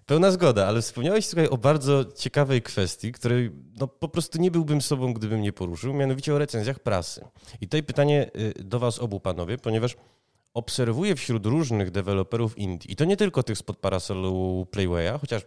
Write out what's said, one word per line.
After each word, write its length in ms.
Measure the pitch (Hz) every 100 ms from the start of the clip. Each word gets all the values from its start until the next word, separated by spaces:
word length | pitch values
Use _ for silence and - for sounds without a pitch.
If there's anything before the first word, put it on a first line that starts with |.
| -
pełna 240 | 147 190
zgoda, 360 | 185 170 107 98
ale 160 | 113
wspomniałeś, 440 | 113 - 135 214 -
słuchaj, 220 | 170 156
o 80 | 127
bardzo 460 | 143 151 135 143
ciekawej 580 | 135 - 131 - 139 131
kwestii, 500 | - - 90 - 113
której, 380 | 127 117 123 117 69 65 117
no, 120 | 135
po 200 | - -
prostu 300 | 165 160 165
nie 120 | 180
byłbym 320 | 170 156 151
sobą, 320 | - 139 127
gdybym 280 | 113 107 110
nie 100 | 104
poruszył, 420 | 98 90 82 123
mianowicie 400 | 139 135 131 147
o 40 | 147
recenzjach 400 | 147 117 110 139
prasy. 460 | - 95 85 - - _ - -
I 60 | 90
tutaj 160 | 156
pytanie, 480 | 147 135 143 147 - - 110 -
y, 60 |
do 140 | 95 120
was 200 | 120 110
obu, 220 | 120 98
panowie, 380 | 95 87 87 127
ponieważ 380 | 117 110 120 - _ _ _ _ _
obserwuję 640 | 117 113 - 120 113 202 156
wśród 300 | - 113 101
różnych 440 | 143 147 110 92
deweloperów 680 | 90 92 98 95 117 117 -
indie, 320 | 98 90 -
i 40 | 82
to 80 |
nie 120 | 160 196
tylko 260 | 214 131
tych 160 | 120 104
spod 180 | - 101
parasolu 880 | 98 92 - 98 95 92 92 92 92
Playwaya, 480 | 101 92 87 85 139
chociaż 220 | 139 110